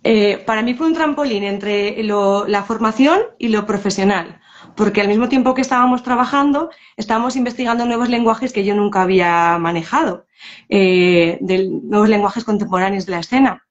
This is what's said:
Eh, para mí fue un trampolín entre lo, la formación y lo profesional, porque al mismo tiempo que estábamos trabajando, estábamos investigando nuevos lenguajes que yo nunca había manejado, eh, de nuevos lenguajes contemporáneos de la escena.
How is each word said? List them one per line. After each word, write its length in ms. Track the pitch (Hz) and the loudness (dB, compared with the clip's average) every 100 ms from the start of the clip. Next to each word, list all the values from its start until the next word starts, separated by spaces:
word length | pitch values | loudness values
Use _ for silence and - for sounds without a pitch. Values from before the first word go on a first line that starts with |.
Eh, 360 | 226 220 208 196 - | 4 4 2 0 -2
para 160 | 220 | -2
mí 120 | 233 | -2
fue 120 | 247 320 | -2 -2
un 80 | |
trampolín 480 | 320 311 294 285 208 | 0 -2 -2 -2 -2
entre 600 | 202 196 202 202 202 208 | -4 -6 -4 -2 -2 -4
lo, 420 | 214 202 196 202 202 | -2 0 2 0 0
la 160 | 208 | -4
formación 580 | 196 220 220 220 277 370 466 _ | -4 -2 -2 2 2 2 -2 _
y 100 | 233 | -2
lo 180 | 214 208 | -2 -2
profesional, 760 | 202 202 190 196 190 - - _ - - - | -4 -2 0 0 0 -4 -18 _ -20 -18 -2
porque 240 | 208 208 | 0 2
al 80 | 202 | 0
mismo 200 | 208 240 | 0 2
tiempo 240 | 269 254 | 2 2
que 80 | 254 | 0
estábamos 400 | 262 254 254 247 | 0 2 2 0
trabajando, 680 | 247 247 240 277 285 285 330 - _ - | -2 -2 0 0 2 0 -2 -10 _ -12
estábamos 380 | 214 220 247 | -4 -2 -2
investigando 500 | 254 247 240 240 240 240 | -2 -4 -4 -4 -2 -2
nuevos 220 | 233 240 | -2 0
lenguajes 440 | 240 226 226 254 | 0 0 0 -4
que 120 | 208 | -2
yo 100 | 196 | 0
nunca 280 | 208 202 196 | 0 0 0
había 560 | 185 185 175 170 170 170 | 2 2 2 2 2 0
manejado, 680 | 165 170 165 277 294 175 _ _ - - _ | 0 -4 -2 -2 -2 -4 _ _ -20 -20 _
eh, 680 | 196 190 185 180 175 170 170 | 2 4 4 4 4 2 0
de 280 | 185 185 190 | -2 0 -2
nuevos 400 | - 226 208 214 | -4 -2 2 4
lenguajes 360 | 214 - 233 | 4 0 -4
contemporáneos 600 | 226 208 196 180 190 196 185 | -4 -4 -2 -2 -2 -2 -6
de 60 | |
la 60 | 175 | -8
escena. 460 | 165 254 262 - _ | -2 2 2 0 _